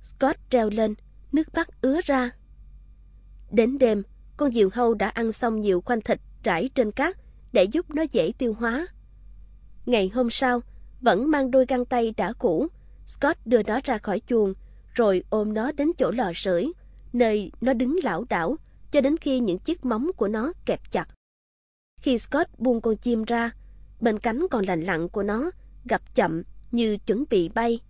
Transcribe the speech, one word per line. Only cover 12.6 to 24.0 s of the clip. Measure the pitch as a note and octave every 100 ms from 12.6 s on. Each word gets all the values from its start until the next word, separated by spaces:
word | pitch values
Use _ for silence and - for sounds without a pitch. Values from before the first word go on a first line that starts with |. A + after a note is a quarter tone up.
| D#4 - - - -
Scott | - C#4+ E4 A3+
đưa | A#3+
nó | G#3 A3+
ra | C4+ A3
khỏi | - G3 -
chuồng, | A#3 G3 F#3+ - - -
rồi | - A3 F#3 -
ôm | G#3+ G#3+
nó | G#3+ B3
đến | D4+ D4 F4
chỗ | F#3
lò | A3+ G3
sưởi, | E3+ G3+ F3 B3+ - - - -
nơi | A#3+ A#3 G#3+ G3 -
nó | A#3
đứng | A#3+ B3 F4
lảo | C4+ E3+ B3
đảo | F#3 E3 D4+ - - -
cho | D4
đến | C4+ D#4+
khi | C#4+ C4
những | A3+ F3
chiếc | - E4+
móng | B3+ A3 D4+ -
của | G3+
nó | A3 C4 - -
kẹp | E3+ -
chặt. | G3+ - - _ _ _ _ _ _ _ -
Khi | D4 A#3
Scott | - C#4+ F4 -
buông | B3+ A#3
con | A3+ G#3+
chim | B3 A#3
ra, | A3 A#3 A#3 - - - - -